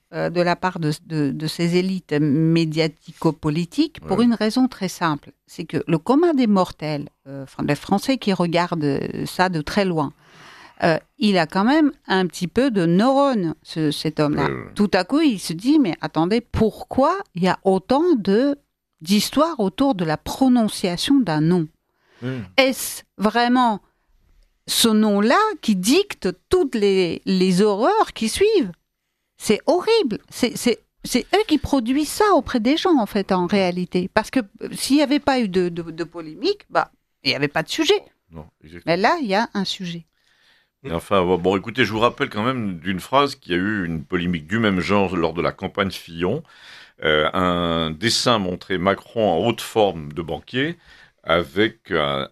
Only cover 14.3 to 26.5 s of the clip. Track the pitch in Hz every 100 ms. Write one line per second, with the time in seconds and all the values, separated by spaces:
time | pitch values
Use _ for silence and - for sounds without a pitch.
14.3 | 151 143 127 98 139 208 190 185 285 311
15.3 | 196 - 170 240 311 196 147 - 156 175
16.3 | 233 - - 220 - - 262 285 392 -
17.3 | 170 185 - 196 190 - 269 359 254 190
18.3 | 208 285 285 _ _ _ _ 160 208 -
19.3 | 262 320 294 190 - 277 185 160 151 -
20.3 | - 262 247 214 - 180 175 - 277 185
21.3 | 151 160 180 156 _ _ _ _ _ 170
22.3 | 127 92 269 262 - - - - - 208
23.3 | 233 240 254 240 196 _ _ _ _ _
24.3 | _ _ _ - - 226 214 214 202 220
25.3 | 359 440 320 - 185 196 339 403 - 185
26.3 | - -